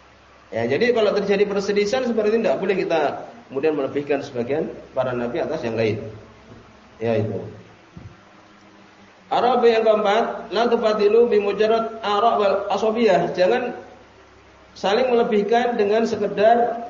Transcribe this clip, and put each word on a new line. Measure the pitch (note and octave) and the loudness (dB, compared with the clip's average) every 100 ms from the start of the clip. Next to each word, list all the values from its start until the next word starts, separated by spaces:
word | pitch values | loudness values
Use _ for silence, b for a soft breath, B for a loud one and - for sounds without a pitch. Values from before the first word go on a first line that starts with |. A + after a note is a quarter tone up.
| - - - - - | -20 -20 -20 -20 -10
Ya, | A2 | -6
jadi | A#2+ C#3+ A#3+ A#3 | -2 0 0 2
kalau | G#3 | 2
terjadi | G3+ F#3+ G3+ | 0 0 0
perselisihan | G3 G3 G3 G3+ G#3 C4 B3 | 0 -2 -2 -2 0 -2 -2
seperti | A3 G#3 A3+ | -2 0 0
ini | F#3+ | 0
tidak | - | -2
boleh | G3 F#3 | -2 -2
kita | E3 D#3+ C#3+ - - - - | 0 0 -2 -4 -12 -18 -12
kemudian | B2+ D#3 D3+ | -2 -2 0
melebihkan | C3+ C#3 C#3+ C#3 | -2 -4 -2 -4
sebagian | - B2 A#2 D3+ G#3 - - C3 | -4 -6 -4 -4 -4 -10 -10 -4
para | B2+ | -4
nabi | B2 A#2+ C3 | -4 -4 -4
atas | C3+ D#3 | -4 -6
yang | A#2 A2+ | -4 -2
lain. | A2 G2 - - - - - - - - - - | -2 -2 -8 -14 -20 -20 -20 -20 -20 -20 -20 -6
Ya, | A2+ A2 | -2 -2
itu. | A2 F#2 - - - - - - - - - - - - - - - - - - - | -2 -6 -12 -16 -20 -20 -20 -20 -20 -20 -20 -20 -20 -20 -20 -20 -20 -20 -20 -20 -6
Arabi | - A#3+ A#3+ A#3 A3 | 0 2 4 4 4
yang | |
keempat, | G#3+ G#3 G3 G#3+ A#3 - - G3 | 4 2 2 0 0 -6 -6 -2
la | A#3 | 0
tufadilu | A3+ A3 G#3+ G3+ A3+ A#3+ | 2 2 2 4 6 4
bi | G#3 | 4
mujarrad | G3+ G3 G#3+ A3+ A3+ - | 2 2 2 2 -2 -6
ara' | G3 G3+ A3+ G#3 | -2 0 2 2
wal | G3 - - | 2 0 -2
asabiyah. | F#3+ A3 A3 A3 F3 E3+ F3 | -2 0 2 4 4 2 0
Jangan | F#3 A#3+ B3 - - - - - - - - - - | 2 2 -2 -8 -14 -20 -20 -20 -20 -20 -20 -20 -20
saling | - F#3+ A3 B3+ | -6 -2 0 2
melebihkan | A#3 A3+ G#3+ - A#3 B3 A3+ | 2 2 0 2 2 0 0
dengan | G3+ A3 A#3 | 0 2 0
sekedar | G#3 G3 F3 G#3+ A#3+ A#3+ - | -2 -4 2 4 4 2 -4